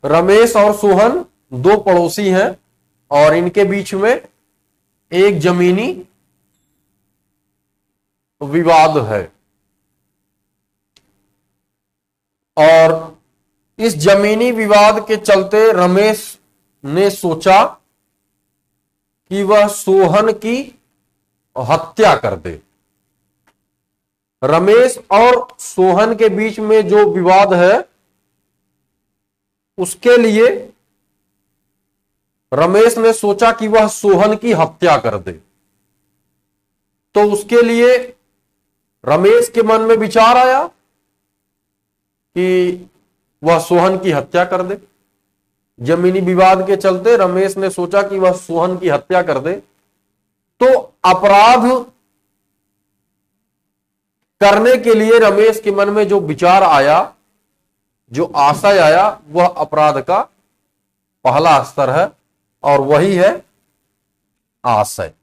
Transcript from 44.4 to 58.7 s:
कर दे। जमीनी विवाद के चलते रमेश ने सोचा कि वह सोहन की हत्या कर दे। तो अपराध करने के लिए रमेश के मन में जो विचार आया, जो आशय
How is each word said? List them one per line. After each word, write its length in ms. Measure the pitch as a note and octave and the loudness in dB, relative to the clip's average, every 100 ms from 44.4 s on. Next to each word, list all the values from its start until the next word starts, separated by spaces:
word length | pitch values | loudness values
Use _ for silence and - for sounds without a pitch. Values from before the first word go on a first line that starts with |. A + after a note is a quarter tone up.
| F3+ | -4
कर 180 | F#3 | -4
दे। 240 | F#3 G3+ _ _ _ _ _ _ _ _ _ _ | -6 -12 _ _ _ _ _ _ _ _ _ _
जमीनी 400 | A#2+ E3 F3+ F#3+ | -6 -2 0 -2
विवाद 480 | F3+ F#3 F#3 F#3+ F#3+ | -2 2 2 2 -2
के 80 | G3 | -2
चलते 420 | G3 F#3 G#3 A#3 | -2 -2 0 0
रमेश 400 | F#3 F#3 G3 G3 | 0 -2 -4 -4
ने 120 | F#3+ | -8
सोचा 320 | F#3 F3 G3 | -6 -4 -4
कि 180 | G3+ G3 | -4 -2
वह 120 | F#3 | -2
सोहन 460 | F3+ - E3 F3+ F3+ | -2 -6 -4 -4 -4
की 120 | F3+ | -4
हत्या 320 | C#3+ _ F#3 | -4 _ -4
कर 180 | D3 B2 | -2 -6
दे। 140 | D3 G3+ _ _ _ _ _ _ _ _ _ _ | -6 -10 _ _ _ _ _ _ _ _ _ _
तो 340 | B3+ C4 - _ F#3 | 0 0 -2 _ -2
अपराध 840 | F#3 G3+ G3 A3 B3 A#3+ B3+ B3 _ _ _ _ _ _ _ _ _ _ _ _ _ _ _ _ _ _ _ _ _ _ _ _ _ | 0 2 4 4 4 0 -2 -6 _ _ _ _ _ _ _ _ _ _ _ _ _ _ _ _ _ _ _ _ _ _ _ _ _
करने 360 | G3+ G#3 A#3 B3+ | 2 2 2 2
के 160 | A#3 | 2
लिए 260 | A3 A3 A#3 | 0 2 2
रमेश 400 | A3 G3+ A3 A3 | 2 2 0 0
के 120 | G#3+ | -6
मन 180 | G3 G3+ | -2 -2
में 180 | G#3+ G3+ | -2 -2
जो 120 | G3+ | -2
विचार 440 | D#3 C#3+ F3 F#3+ | -4 -2 2 4
आया, 520 | F#3 D3 C#3 D#3+ G3+ _ _ _ _ _ _ _ _ _ _ | 4 2 2 0 -2 _ _ _ _ _ _ _ _ _ _
जो 200 | B2 E3+ D3 | -8 -6 0
आशय 440 | C#3 D3 G3+ | 0 0 0